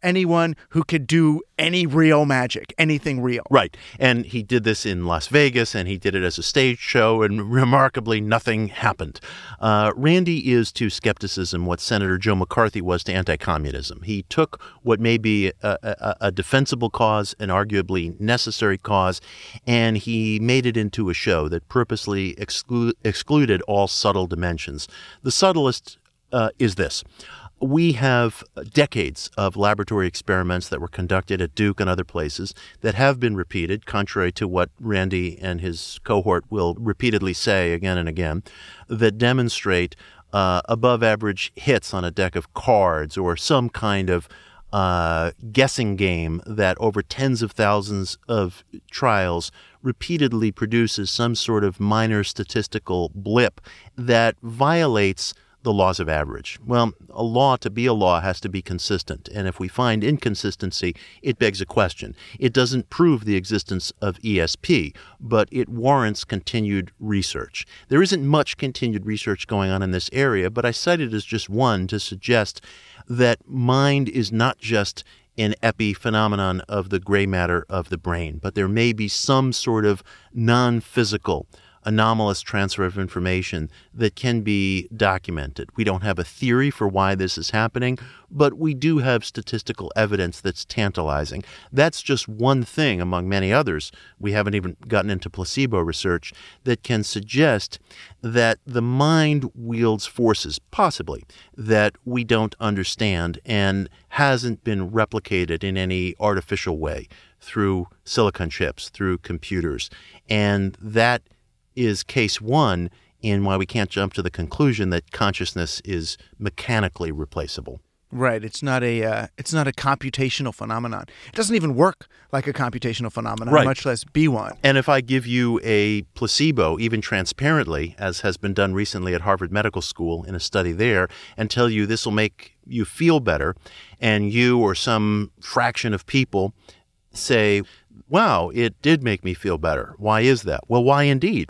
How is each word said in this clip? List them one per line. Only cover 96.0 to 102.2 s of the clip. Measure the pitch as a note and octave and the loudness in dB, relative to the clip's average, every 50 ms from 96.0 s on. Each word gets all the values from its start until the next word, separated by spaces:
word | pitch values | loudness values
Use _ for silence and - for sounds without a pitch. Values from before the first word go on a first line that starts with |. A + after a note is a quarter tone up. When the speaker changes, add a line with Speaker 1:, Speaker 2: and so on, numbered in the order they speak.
| - F#2 F2 E2 - - - - - - - _ _ | -2 0 0 0 -2 -8 -16 -20 -20 -20 -20 _ _
Speaker 2:
that | C3 A#2 - | -2 -2 -2
can | - - A#2+ G#2+ G2+ | -2 -2 -2 -2 -2
suggest | - - G#2+ G2+ G#2+ A#2 C3+ D#3+ D3 A#2 G2+ - - - - _ _ - - - - - _ | -4 -6 -8 -8 -4 0 2 2 4 2 0 -2 -6 -12 -18 _ _ -20 -20 -20 -20 -18 _
that | - A2+ A2+ A#2+ A#2 A2+ A2 - _ | -8 -2 2 2 4 4 2 0 _
the | C3 A#2+ A#2+ | -4 -4 -2
mind | A#2 A#2+ B2+ C3 D3 D#3 E3 D#3+ D#3 D3+ D3 C#3+ C3 - - | 0 0 2 2 4 4 4 4 4 2 2 0 -2 -4 -8
wields | A#2+ A#2 A#2 A#2 A2+ A#2 A2+ A2 G2+ - | -10 -8 -6 -2 0 2 2 2 0 -4
forces, | - - - A#2+ A2+ G#2 - - D2+ D2 - - _ | -8 -2 2 2 2 2 2 -2 -6 -8 -10 -12 _
possibly, | - - G3+ D#3+ - - E2 D2+ C2+ G#1+ - _ - - - _ _ | 0 2 2 2 0 -4 -8 -10 -10 -10 -12 _ -20 -20 -20 _ _
that | - G#2+ A2 A2 G#2+ G#2 G2+ - _ _ | -10 0 2 4 4 4 2 0 _ _
we | B2 B2 B2 | -6 -4 -4